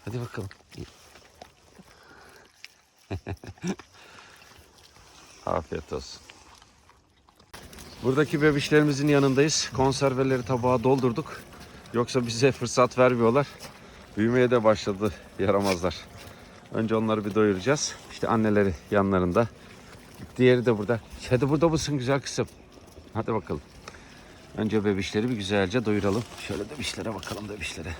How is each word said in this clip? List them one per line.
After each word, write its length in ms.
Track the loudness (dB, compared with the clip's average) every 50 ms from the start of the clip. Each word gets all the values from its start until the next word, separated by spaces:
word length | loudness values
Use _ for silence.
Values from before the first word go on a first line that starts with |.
| _
Hadi 160 | -8 -8 -8
bakalım. 280 | -8 -8 -10 -12 -12 -12 -14 _ _ _ -18 -16 -16 -18 -18 -20 -20 -20 -20 -20 -20 -20 _ _ -20 -20 _ _ _ _ _ -20 -20 -20 -20 -20 -20 -20 -20 -20 -20 -20 -20 -20 -20 _ _ _ -20 -20 _ _ _ _ _ _ _ _
<laughs> 260 | -12 -12 _ -12 -12 -12 -12 -18 -16 -10 -8 -8 -8 -10 -12 _ -20 -20 -20 -20 -20 -20 -20 -20 -20 -20 -20 -20 -20 -20 -20 _ _ -20 -20 -20 _ -20 -20 -20 -20 -20 -20 -20 -20 -12 -6
Afiyet 460 | -4 -4 -4 -4 -6 -10 -12 -10 -8
olsun. 280 | -10 -10 -10 -12 -18 -20 -20 -20 -20 -20 -20 -20 -20 -20 -20 _ _ _ _ _ _ _ _ _ _ _ _ _ _ _ -20 _ -20 -20 -20 -20 -20 -20 -20 -20 -16 -4
Buradaki 400 | -2 0 2 2 0 0 0 2
bebişlerimizin 680 | 2 2 2 2 0 4 4 4 4 4 0 0 2 2
yanındayız. 640 | 4 4 4 4 4 4 2 2 2 -2 -4 -4 0
Konserveleri 680 | 2 2 2 2 2 0 0 2 2 0 0 0 -2 0
tabağa 380 | -2 -2 0 2 2 2 4 4
doldurduk. 560 | 2 2 4 2 0 0 -2 -6 -8 -14 -16 -18 -20 -20 -20 -20 -20 -20 -20 -18 -4 -2
Yoksa 320 | -2 -2 0 -2 -2 -2
bize 260 | -2 0 2 2 2
fırsat 460 | 2 0 -6 -2 2 2 2 2 4 4
vermiyorlar. 480 | 4 4 6 4 4 4 4 2 0 -2 -8 -18 -18 -18 -18 -20 -20 -20 -20 -20 -20 -10 -2
Büyümeye 340 | 0 0 2 4 4 4 4
de 140 | 4 4 4
başladı 480 | 4 4 4 0 -4 -4 -2 -2 -4 -4 -6 -18 -18 -6 -2
yaramazlar. 580 | 0 2 2 2 2 2 0 0 0 -2 -2 -4 -14 -18 -20 -20 -20 -20 -20 -20 -20 -20 -20 -20 -20 -8
Önce 240 | -4 -4 -2 0 0
onları 280 | 0 2 0 0 0 -2
bir 100 | 0 2
doyuracağız. 600 | 4 4 4 4 2 0 0 0 0 -2 -6 -8 -12 -18 -18
İşte 160 | -8 -6 -2 0
anneleri 460 | 2 2 2 4 4 4 2 2 0 -4 -6 0
yanlarında. 580 | 2 2 2 4 2 2 2 2 2 2 0 0 -4 -18 -20 -20 -20 -20 -20 -20 -20 -20 -20 -20 -18 -18 -18 -14 -2
Diğeri 300 | 4 6 6 6 6 4
de 120 | 2 0 0
burada. 220 | 0 -2 -2 -4 -4 -12 -18 -16 -2 -2
Hadi 180 | 0 0 2 0
burada 200 | 2 2 2 2
mısın 300 | 2 0 -2 -2 -4 -4
güzel 220 | 0 0 -2 -2
kızım? 280 | -2 -6 -6 -6 -6 -6 -8 -20 -20 -20 -20 -20 -20 -20 -20 -20 -20 -10 -8
Hadi 200 | -8 -6 -4 -4
bakalım. 280 | -4 -4 -6 -8 -8 -8 -16 -20 -20 -20 -20 -20 -20 -20 -20 -20 -20 -20 -20 -20 -20 -20 -14 -6
Önce 280 | -4 -2 0 0 0 2
bebişleri 460 | 2 0 0 -2 -2 -2 -2 -2 0
bir 60 | -2
güzelce 480 | -4 -2 0 0 0 0 0 -2 -2 0
doyuralım. 400 | 0 0 0 0 0 -2 -2 -4 -6 -14 -16 -10 -10
Şöyle 220 | -8 -8 -8 -10
bebişlere 440 | -10 -8 -8 -8 -8 -8 -8 -8 -8
bakalım, 340 | -10 -10 -12 -12 -10 -10 -12
bebişlere. 440 | -10 -10 -10 -10 -10 -10 -10 -10 -12 -12